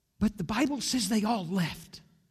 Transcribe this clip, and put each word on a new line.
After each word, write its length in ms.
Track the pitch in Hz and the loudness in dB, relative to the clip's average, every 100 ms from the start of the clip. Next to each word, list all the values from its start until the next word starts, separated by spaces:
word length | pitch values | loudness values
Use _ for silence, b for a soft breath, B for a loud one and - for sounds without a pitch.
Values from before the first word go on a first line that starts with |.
| _ - | _ 0
But 200 | 214 214 | 0 0
the 60 | |
Bible 360 | 165 220 277 285 | -2 0 0 0
says 300 | - 254 190 | -2 0 2
they 140 | 220 | 2
all 220 | 208 233 165 | 2 0 0
left. 540 | 190 160 - - - - _ _ | 0 0 -4 -14 -20 -20 _ _